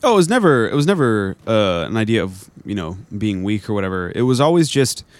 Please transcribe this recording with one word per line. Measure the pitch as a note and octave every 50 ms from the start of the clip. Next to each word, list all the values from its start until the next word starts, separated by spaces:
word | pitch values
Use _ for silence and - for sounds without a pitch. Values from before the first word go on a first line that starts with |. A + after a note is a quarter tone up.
| -
Oh, | B3+ A#3
it |
was | G3 F3 D#3+
never, | A3+ B3+ G#3 E3+ C#3 B2 A2 -
it | -
was | C#3+ C#3+ E3
never, | G3+ F3 C#3 A#2+ A2 G#2+ G2+ F#2+ F#2 - -
uh, | - A2+ G#2+ G#2+ F#2+ F2+ E2+ D#2+ -
an | -
idea | A2+ A2 G#2+ A2+ A2 F2
of, | G2 F#2 F#2+ - - _ - -
you | - G#2
know, | G2+ E2+ D#2+ F#2 F#2+ - - -
being | G#2 G#2+ G#2+ G2+ F#2 F#2
weak | G2+ G#2+ G#2 - -
or | G#2+
whatever. | G2+ F#2+ F#2+ F#2 F#2 F2+ F2 -
It | - A#2+
was | B2+ B2+ B2
always | C#3+ D#3 E3+ F3 E3 C#3
just | - C#3 C3+ A#2+ - - - _ _ -